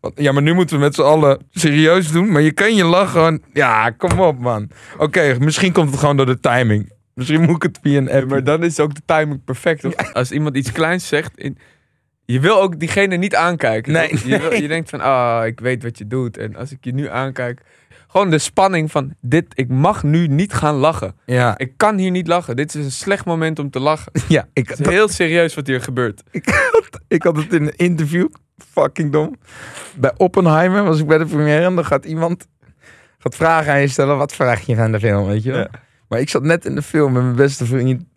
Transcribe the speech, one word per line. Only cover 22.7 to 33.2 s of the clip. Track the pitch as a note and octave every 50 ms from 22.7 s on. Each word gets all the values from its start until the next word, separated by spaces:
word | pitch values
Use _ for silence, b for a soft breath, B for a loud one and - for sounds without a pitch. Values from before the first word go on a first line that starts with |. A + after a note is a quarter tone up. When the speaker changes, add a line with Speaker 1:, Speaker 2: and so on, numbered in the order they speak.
| -
Speaker 2:
is | D3+ D3
een | C3+
slecht | B2+ - - G3 G3 G3 -
moment | - E3+ E3 D#3+ D#3+ D#3+ D3
om | D3 C#3+
te | - C3+
lachen." | C3 D3 D#3+ D#3 - - _ - -
Speaker 1:
<laughs> | -
Ja, | D#3 C#3+ - - _
ik | - B2 -
Speaker 2:
Het | - -
is | C#3+ D3
heel | F3 F#3+ A3 G#3
serieus | E3+ - F3+ D#3+ D#3+ E3+ E3+ D#3+ -
wat | - C#3+
hier | C3+ C3+ B2+ -
gebeurt. | - C3 B2 B2+ A2+ G2+ - _ _
Speaker 1:
Ik | _ G3+ - - - - C5+ C5 A4+
had, | A4+ G4 - - - - _
ik | - E3+ -
had | F3+ E3
het | D3+ D#3 D#3+ -
in | E3 D3
een | D3+ -
interview, | - F3 F3+ F3+ D#3 D#3+ C#3+ D#3+ F3 F3+ D#4 - - _ _ _ _ - _ _
fucking | - - C#3+ - - E3 D3 C#3
dom. | D3+ D3+ - C#4 - B B B B B B B B B B B
Bij | - B2+ C3+ -
Oppenheimer | - - F3+ - - F#3 E3+ D#3 D#3 E3+ F#3 F#3 G#3 G#3
was | F#3+ D#3+ D3+
ik | D#3
bij | D3 D#3+ D#3
de | E3
première | D#3 B2 D3 D3+ D3+ D3 D3+ E3+
en | F3+ F#3
dan | F3 E3
gaat | - D3 C#3+ -
iemand, | D#3+ D#3+ D#3+ E3 E3 F3 F3+ - _ _ _ b b b b b b b b b b b
gaat | b